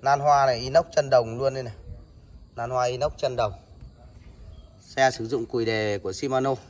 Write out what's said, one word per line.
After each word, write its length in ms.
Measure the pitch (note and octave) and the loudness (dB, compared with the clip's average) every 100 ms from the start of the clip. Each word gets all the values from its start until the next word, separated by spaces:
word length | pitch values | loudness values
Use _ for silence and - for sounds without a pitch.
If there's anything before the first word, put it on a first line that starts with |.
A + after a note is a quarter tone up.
Nan 180 | C3+ - | 2 2
hoa 260 | C#3+ C#3+ C3+ | 4 4 4
này 120 | A#2+ | 0
inox 260 | B2+ D3 F3 - | 2 2 2 0
chân 140 | C#3 | 4
đồng 280 | C3 A2+ A#2 | 4 2 -2
luôn 160 | C3+ | -2
đây 100 | C3 | -2
này. 100 | B2 G#2+ - - - - - - - - | -10 -12 -16 -18 -18 -20 -20 -20 -20 -10
Nan 140 | A#2 | -4
hoa 160 | B2+ B2 | -2 -2
inox 260 | B2+ D3 - | -2 -4 -2
chân 180 | C#3+ B2 | -4 -2
đồng. 180 | A2 F#2+ - - - - - - - - - - - - | -2 -4 -18 -20 -20 -20 -20 -20 -20 -20 -20 -20 -20 -20
Xe 300 | - - C3+ | -12 2 2
sử 160 | - A2+ | 2 -4
dụng 180 | C3 A#2 | -4 -2
cùi 200 | A#2+ A2+ | -2 0
đề 340 | A2 G#2+ G2+ | 0 0 -2
của 100 | F#2+ | -4
Shimano. 420 | F#2+ C#3 C3 C3+ C3 - | -6 -2 0 0 -2 -6